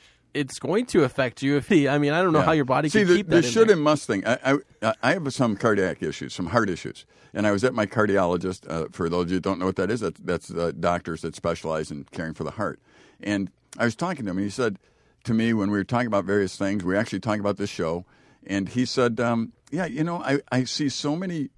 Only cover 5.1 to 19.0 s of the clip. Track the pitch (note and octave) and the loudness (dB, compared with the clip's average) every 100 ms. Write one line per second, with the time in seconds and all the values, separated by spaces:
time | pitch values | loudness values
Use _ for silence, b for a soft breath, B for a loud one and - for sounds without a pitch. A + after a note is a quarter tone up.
5.1 | F#3 C#3 - A#2+ G2 A#2 G2+ F#2 D2+ D#2 | 0 -2 0 0 2 2 2 0 -2 -6
6.1 | - C#2 - E2+ A#2 G2+ E2 - - - | -6 -10 -8 0 0 0 -4 -8 -14 -20
7.1 | b b - G#2 G2+ B2+ A#2+ G#2 A#2 G#2 | b b -2 0 2 2 2 0 2 2
8.1 | G2 F2+ F2+ F#2 F#2 - E2 - - E2+ | 4 2 0 -2 -6 -6 -6 -6 -4 -2
9.1 | F2 F2 F#2 F#2+ F2 F#2 F#2 F#2+ A#2 F#2+ | 0 0 -2 -2 -2 -2 0 -2 -2 -4
10.1 | - - F2 - E2+ E2+ D#2 F2 F2 - | -6 -4 -4 -4 -4 -4 -2 -2 -2 -4
11.1 | E2 E2+ - F2 E2+ E2 D#2+ D#2 D2 C2+ | -8 -10 -6 -4 -4 -4 -6 -6 -10 -12
12.1 | - E2 D2+ D2+ D2 F#2+ - b b b | -10 -10 -8 -10 -6 -8 -8 b b b
13.1 | b G2+ G2+ F#2 _ _ - A#2 - E3+ | b -4 -4 -4 _ _ -2 -2 -2 -6
14.1 | E3 G#2 F#2 G2+ A2 A#2 F#2+ _ _ _ | -6 -6 -4 -4 -2 -4 -4 _ _ _
15.1 | _ - A2+ A2+ A2 G2+ G#2 F#2+ A#2+ A#2+ | _ -2 0 2 2 2 0 0 0 0
16.1 | G2+ F#2+ G#2 F#2+ - G2 G2+ F2 F#2+ A2+ | 0 2 2 0 -2 -4 -2 0 0 0
17.1 | G2 A2 G#2 G2+ G2 G2+ - E2 F2 - | -4 -2 -2 -2 -2 -4 -4 -4 -4 -8
18.1 | b b b - G2 F#2+ B2 B2 - | b b b -6 -4 -2 -2 -2 2